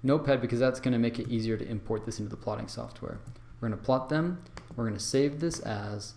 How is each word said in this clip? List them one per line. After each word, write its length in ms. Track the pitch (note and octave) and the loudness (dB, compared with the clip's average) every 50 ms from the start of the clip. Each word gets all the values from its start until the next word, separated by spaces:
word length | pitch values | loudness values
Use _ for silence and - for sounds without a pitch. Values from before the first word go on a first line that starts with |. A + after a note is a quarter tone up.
Notepad, 380 | - C3 C#3 D3+ D3 C#3+ C#3 B2 | 4 4 4 4 4 4 2 4
because 200 | C3 A#2+ A#2+ A#2 | 4 0 2 4
that's 200 | B2+ C3 B2+ - | 4 4 4 2
gonna 180 | - C3 B2 A#2 | 2 2 4 6
make 200 | A#2 A#2 A#2 - | 4 4 2 0
it 100 | A2+ A#2+ | -4 0
easier 280 | A#2+ A2+ A2 A2+ A2 | 0 0 2 2 0
to 120 | G#2+ - - | 0 -2 -4
import 360 | A#2 G#2 - - A2+ G#2+ G#2+ | -4 -6 -2 -2 -2 -2 -2
this 140 | A#2 A2 - | -4 -6 -4
into 120 | G#2+ G2+ | -4 -6
the 60 | G#2 | -6
plotting 320 | - - - G#2 A2 A2 G#2+ | -6 -4 -4 -4 -4 -4 -6
software. 520 | - A#2+ - - - - - - - - - - - - - - - - | -6 -8 -8 -8 -10 -10 -10 -8 -8 -8 -10 -14 -16 -16 -16 -18 -10 -4
We're 80 | - A2+ | -2 -2
gonna 120 | G#2+ G2+ | -2 -2
plot 280 | - - B2+ C3 C3 - | 2 2 2 2 2 2
them. 340 | D3+ D#3 D#3+ F3 F3+ F3 - - - - - - - | 2 2 2 2 -2 -4 -8 -14 -16 -16 -16 -12 -6
We're 100 | - A#2 | -2 -2
gonna 140 | A2+ G#2 G#2+ | -2 -2 -2
save 400 | - - - C3+ C#3 C#3+ C#3+ D3+ | -4 2 4 4 4 4 2 0
this 200 | E3 E3+ - - | -2 -2 -2 -4
as 540 | - A2 A2 G#2 G#2 G#2 G#2 G2+ G2+ - - | -4 -4 -4 -4 -4 -6 -6 -8 -8 -10 -14